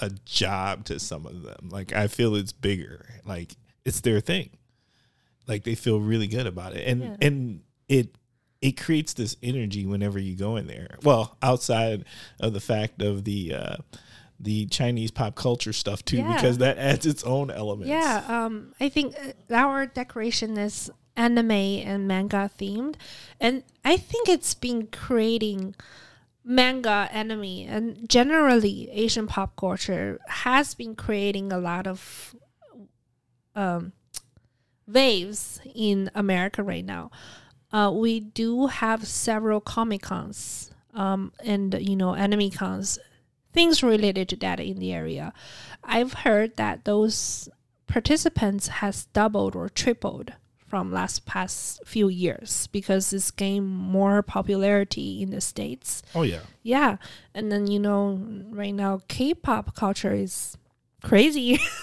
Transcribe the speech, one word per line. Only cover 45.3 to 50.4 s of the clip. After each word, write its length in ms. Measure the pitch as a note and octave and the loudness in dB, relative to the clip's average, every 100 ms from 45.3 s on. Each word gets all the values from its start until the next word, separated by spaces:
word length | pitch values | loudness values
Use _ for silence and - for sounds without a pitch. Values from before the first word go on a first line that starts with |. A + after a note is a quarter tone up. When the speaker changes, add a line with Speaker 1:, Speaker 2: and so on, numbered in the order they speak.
| - - - - - | -12 -20 -20 -18 -18
Speaker 2:
I've 300 | - A3+ B3 | -2 0 0
heard 420 | - C#4+ G#3 A3 - | 0 4 4 4 0
that 280 | G#3+ F3 - | -2 -2 0
those 640 | G#3 G#3+ G#3+ - - - _ _ _ _ | 2 4 2 -4 -6 -10 _ _ _ _
participants 800 | - - D#4 E4 - G#3 G3+ - | 0 2 2 2 2 0 0 -4
has 380 | - G3+ G3 - | -2 -4 -4 -4
doubled 480 | - G#3+ G#3 G3 F#3 | 2 2 2 0 -2
or 120 | F3 | -6
tripled 640 | - - A#3 - - A3+ - | -2 0 0 -4 -8 -12 -16